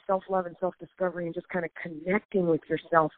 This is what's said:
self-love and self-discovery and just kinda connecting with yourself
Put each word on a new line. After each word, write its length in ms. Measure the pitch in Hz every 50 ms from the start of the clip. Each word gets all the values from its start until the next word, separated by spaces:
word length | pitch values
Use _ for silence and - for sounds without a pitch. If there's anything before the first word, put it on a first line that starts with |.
| _
self-love 400 | - 190 190 - - 190 185 180
and 100 | 175 165 -
self-discovery 680 | 190 180 - _ 170 - _ - 190 180 165 175 175
and 80 | 165 165
just 140 | 175 - -
kinda 180 | - 180 165 165 _ -
connecting 680 | - 175 165 151 156 185 196 214 - _ - 190 175
with 160 | 170 160 151 - -
yourself 440 | 160 147 - - 170 165 156 151 -